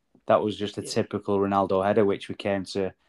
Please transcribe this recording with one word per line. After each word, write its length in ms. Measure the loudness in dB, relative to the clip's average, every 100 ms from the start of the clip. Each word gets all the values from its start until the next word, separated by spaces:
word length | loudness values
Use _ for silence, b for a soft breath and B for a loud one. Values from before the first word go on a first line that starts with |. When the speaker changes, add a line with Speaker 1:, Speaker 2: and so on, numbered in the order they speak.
| _ _ 2
Speaker 1:
That 140 | 2
was 140 | 2 -2
just 200 | -6 -6
a 40 |
Speaker 2:
Yeah. 80 | -4
Speaker 1:
typical 480 | -2 -2 -4 -2 0
Ronaldo 460 | 2 2 2 2
header, 220 | 2 4 2
which 240 | 0 -6
we 60 | -6
came 280 | -2 -2 -2
to, 280 | -4 -4 -6